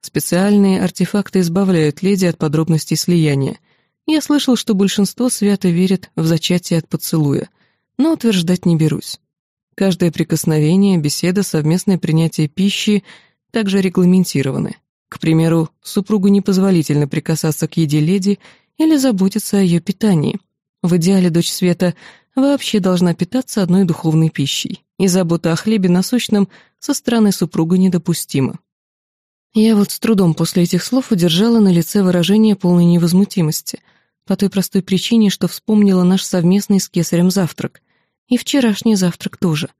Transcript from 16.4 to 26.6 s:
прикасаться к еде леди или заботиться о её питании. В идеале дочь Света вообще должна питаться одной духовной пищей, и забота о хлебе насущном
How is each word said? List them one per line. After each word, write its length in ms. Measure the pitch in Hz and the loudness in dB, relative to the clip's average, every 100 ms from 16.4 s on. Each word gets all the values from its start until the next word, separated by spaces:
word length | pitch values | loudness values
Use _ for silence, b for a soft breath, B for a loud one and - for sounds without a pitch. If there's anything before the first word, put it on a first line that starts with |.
| 190 190 196 180 151 147 143 | 2 0 2 2 2 0 0
прикасаться 600 | 165 - 160 160 151 156 | -4 -4 -4 -2 -4 -4
к 80 | - | -2
еде 240 | 160 151 | 0 0
леди 400 | 151 196 190 202 b b b _ | 0 0 0 -4 b b b _
или 180 | 320 311 | 0 2
заботиться 640 | 262 196 190 208 - 202 | 2 0 0 -2 -2 0
о 40 | |
её 200 | 185 170 | 2 0
питании. 580 | - - 220 170 143 - _ _ _ _ | -2 -2 0 0 0 -6 _ _ _ _
В 140 | 180 175 | -2 0
идеале 340 | 165 196 180 | 2 2 2
дочь 220 | 165 170 | 0 -2
Света 420 | - 180 175 180 170 B B B - | -2 -2 0 -2 -4 B B B -2
вообще 440 | 277 277 - 220 | 0 0 -2 -2
должна 340 | 185 180 175 | 0 2 0
питаться 480 | 165 175 254 - - | 0 -4 -4 -4 -4
одной 220 | 180 180 | 0 2
духовной 460 | 185 156 165 156 160 | 2 0 0 2 0
пищей, 560 | - 139 - - - _ _ | -2 -6 -4 -8 -12 _ _
и 80 | 196 | 0
забота 440 | 180 175 165 165 | 0 0 -2 -2
о 40 | 165 | -2
хлебе 320 | 214 220 185 | -2 0 2
насущном 580 | 180 185 247 - 214 196 b | 2 0 -2 0 -2 -2 b